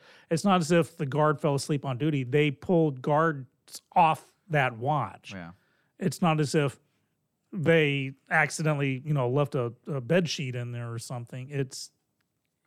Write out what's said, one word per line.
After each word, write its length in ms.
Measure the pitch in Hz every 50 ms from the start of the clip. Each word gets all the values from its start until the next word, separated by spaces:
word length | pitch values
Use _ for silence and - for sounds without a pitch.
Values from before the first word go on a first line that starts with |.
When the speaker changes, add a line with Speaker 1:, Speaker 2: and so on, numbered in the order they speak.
| _ - - - _ _
Speaker 1:
it's 140 | 165 156 -
not 160 | 202 185 180
as 100 | 160 143
if 240 | 175 170 156 - -
the 100 | - 160
guard 360 | 135 127 147 151 151 151 143
fell 140 | - 151 139
asleep 280 | 139 - - 151 135 -
on 140 | 139 127
duty. 260 | 113 147 160 147 139 127
They 280 | 120 127 147 151 151
pulled 500 | 131 - - - 185 165 160 156 135 127
guards 460 | 127 151 147 151 160 165 151 139 127 - _ _ _ - - - - _ -
off 320 | 190 170 160 156 - - _ _ _ _ -
that 280 | 156 147 131 127 117
watch. 540 | 110 117 139 151 143 113 92 - - _ - 101
Speaker 2:
Yeah. 160 | 92 85 85 87 _ _ _ _ _ _ _ _ -
Speaker 1:
It's 220 | 196 170 - -
not 180 | 190 165 160 151
as 160 | 151 131 -
if 240 | 160 143 139 - - _ _ _ _ _ _ _ _ _ _ _ _ _ _
they 640 | - 196 143 165 165 165 156 143 139 139 131 135 135 - _ _
accidentally, 720 | 180 160 151 147 - - 160 156 151 143 143 135 131 127 139
you 100 | 151 151
know, 140 | 143 123
left 280 | 120 127 143 143 - -
a, 180 | 139 120 120 117 - _
a 120 | - 156 135
bed 300 | 120 113 165 190 175 139
sheet 260 | - - 147 127 120
in 160 | 123 120 120
there 180 | 120 120 120 117 117
or 60 | 113
something. 500 | - - 131 123 120 - - 127 127 143
It's 420 | 147 139 135 131 - - - - _ _ _ _ _ _ _ _ _ _ _ _ _ _ _